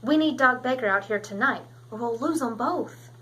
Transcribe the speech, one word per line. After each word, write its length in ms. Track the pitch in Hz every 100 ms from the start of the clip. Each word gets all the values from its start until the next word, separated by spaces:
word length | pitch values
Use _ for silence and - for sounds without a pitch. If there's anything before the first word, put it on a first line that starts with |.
We 140 | 233 311
need 200 | 311 254
Doc 240 | 262 247
Baker 240 | 247 254 220
out 200 | 196 202
here 120 | 208
tonight, 440 | - 196 262 233 - - -
or 80 | 220
we'll 200 | 233 226
lose 240 | 294 311
em 120 | 247
both. 560 | 220 269 349 - - - -